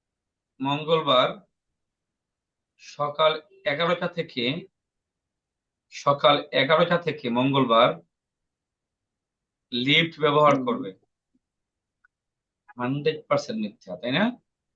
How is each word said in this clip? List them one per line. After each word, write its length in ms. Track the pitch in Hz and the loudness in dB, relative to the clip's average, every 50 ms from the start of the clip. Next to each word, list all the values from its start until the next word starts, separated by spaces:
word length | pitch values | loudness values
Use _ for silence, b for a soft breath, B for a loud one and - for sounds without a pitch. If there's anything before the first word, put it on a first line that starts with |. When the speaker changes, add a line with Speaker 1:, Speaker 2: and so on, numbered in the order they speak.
| _ _ _ _ _ _ _ _ _ _ _ - | _ _ _ _ _ _ _ _ _ _ _ -8
Speaker 1:
মঙ্গলবার 680 | 135 139 143 151 156 156 165 160 151 143 131 127 135 - - - _ _ _ _ _ _ _ _ _ _ _ _ _ _ _ _ _ _ _ _ _ _ _ _ _ _ _ _ - | -4 -4 -4 -4 -2 0 0 0 2 2 2 2 2 2 -2 -8 _ _ _ _ _ _ _ _ _ _ _ _ _ _ _ _ _ _ _ _ _ _ _ _ _ _ _ _ -20
সকাল 500 | - - - 143 147 147 - 156 156 156 - - - - - - | -18 -6 -6 -4 -4 -2 2 2 2 2 0 -8 -12 -12 -6 -2
এগারোটা 440 | 147 143 151 170 170 170 170 175 170 | -2 -2 0 2 0 0 0 -2 -8
থেকে, 360 | - 170 156 - - 127 117 123 151 175 - - _ _ _ _ _ _ _ _ _ _ _ _ _ _ _ _ _ _ _ _ _ _ _ _ - | -6 -6 -10 -8 -6 -4 -2 -2 -2 -4 -8 -14 _ _ _ _ _ _ _ _ _ _ _ _ _ _ _ _ _ _ _ _ _ _ _ _ -14
সকাল 420 | - - 143 143 143 - 151 143 147 - - - | -4 0 0 0 2 4 2 2 2 0 -4 -2
এগারোটা 440 | 143 135 139 160 160 170 170 175 170 | -2 2 2 2 2 2 2 0 -2
থেকে 280 | - 156 143 - - 120 | -2 -4 -8 -6 -6 -4
মঙ্গলবার 600 | 117 123 131 139 135 139 131 117 113 113 123 123 - - - _ _ _ _ _ _ _ _ _ _ _ _ _ _ _ _ _ _ _ _ _ _ _ _ _ _ _ _ _ _ _ _ - 123 | -2 0 0 2 2 2 2 4 4 4 4 4 2 -4 -12 _ _ _ _ _ _ _ _ _ _ _ _ _ _ _ _ _ _ _ _ _ _ _ _ _ _ _ _ _ _ _ _ -8 -6
লিফট 420 | 123 123 139 151 160 170 165 - 147 | -4 0 2 2 2 2 0 -4 -2
ব্যবহার 340 | 151 147 143 151 151 147 135 | 0 2 4 4 4 4 4
Speaker 2:
হুম। 80 | 131 127 | 2 0
Speaker 1:
করবে। 280 | 120 110 95 92 95 92 _ _ _ _ _ _ _ _ _ _ _ _ _ _ _ _ _ _ _ _ _ _ _ _ _ _ _ _ _ _ _ _ _ _ _ - | -4 -4 -4 -6 -12 -14 _ _ _ _ _ _ _ _ _ _ _ _ _ _ _ _ _ _ _ _ _ _ _ _ _ _ _ _ _ _ _ _ _ _ _ -12
হান্ড্রেড 420 | 120 123 127 139 147 143 156 147 - - | -8 -6 -4 -4 -2 -2 -2 -4 -4 -4
পার্সেন্ট 320 | - 147 143 - - 113 110 | -2 -2 -2 -2 -4 -8 -6
মিথ্যা, 320 | 107 101 - _ - 92 90 | -6 -8 -10 _ -16 -16 -14
তাই 160 | - 117 120 135 | -10 -8 -4 -2
না? 120 | 165 208 247 247 - _ _ _ _ _ _ _ | 0 0 -2 -2 -6 _ _ _ _ _ _ _